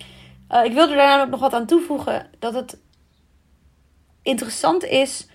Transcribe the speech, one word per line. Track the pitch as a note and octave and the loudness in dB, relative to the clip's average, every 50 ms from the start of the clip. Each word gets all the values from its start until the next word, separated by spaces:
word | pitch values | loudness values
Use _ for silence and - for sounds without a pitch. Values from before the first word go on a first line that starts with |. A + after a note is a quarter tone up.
| - - - - - - - - - - | -20 -20 -20 -20 -20 -20 -20 -20 -8 -2
Eh, | - A#3+ A3+ | 2 2 2
ik | A#3+ A3+ | 2 2
wilde | C#4 E4 D4 D4 | 2 2 4 4
daar | C#4+ C#4 C#4 | 4 4 6
namelijk | C#4 C#4 C4+ B3+ | 4 4 2 0
nog | C4 A3 | -2 -2
wat | C4 C4+ B3 | -2 0 0
aan | A#3 A#3 | -2 0
toevoegen. | A3 E4+ E4+ E4+ - D4 C4+ - A#3 - - - - _ _ | 2 2 2 2 0 -6 -6 -4 -6 -6 -6 -8 -12 _ _
Dat | - A#3 A3 | -8 -8 -6
het | B3+ B3+ B3 - - _ _ _ _ _ _ _ _ _ _ _ _ _ _ _ _ _ _ _ _ _ _ _ _ _ _ _ _ | -8 -8 -10 -14 -20 _ _ _ _ _ _ _ _ _ _ _ _ _ _ _ _ _ _ _ _ _ _ _ _ _ _ _ _
interessant | - - D#4 - B3+ A3 - - - D#4 E4 F#4 - | -6 -4 -4 -4 -6 -8 -6 -4 -2 0 0 0 -2
is | - - C4 C#4 C4+ - - - _ | 0 0 0 0 0 -4 -10 -16 _